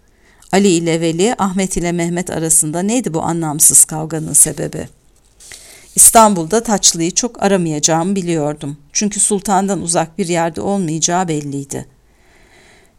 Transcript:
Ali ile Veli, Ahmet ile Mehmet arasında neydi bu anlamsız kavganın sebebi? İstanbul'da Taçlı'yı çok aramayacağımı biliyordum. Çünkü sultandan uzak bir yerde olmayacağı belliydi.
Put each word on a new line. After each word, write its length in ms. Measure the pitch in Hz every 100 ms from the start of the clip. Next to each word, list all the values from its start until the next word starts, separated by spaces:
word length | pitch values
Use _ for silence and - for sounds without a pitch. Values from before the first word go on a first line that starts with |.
| _ _ _ _ -
Ali 160 | 190 202
ile 320 | 170 170 160
Veli, 340 | 165 165 214 -
Ahmet 380 | 196 190 190 -
ile 160 | 175
Mehmet 380 | 175 170 175 185
arasında 500 | 160 160 - 151 165
neydi 340 | 196 247 185
bu 80 | 160
anlamsız 600 | - 170 156 151 - -
kavganın 480 | - 156 156 160 160
sebebi? 560 | 147 156 151 156 156 - _ _ _ _ _ - - - - - -
İstanbul'da 640 | - 233 220 185 160 226
Taçlı'yı 520 | 233 196 - 170 165
çok 280 | - 233 -
aramayacağımı 760 | 196 196 165 151 151 160 180 196
biliyordum. 600 | 170 165 147 151 143 151 _
Çünkü 280 | 208 208 208
sultandan 640 | - 202 208 190 196 180
uzak 360 | 170 170 165 -
bir 100 | 175
yerde 320 | 175 165 165
olmayacağı 680 | 190 202 165 160 160 175 180
belliydi. 580 | 151 143 139 139 139 - _ _ _ _ _ _ _ _ _ _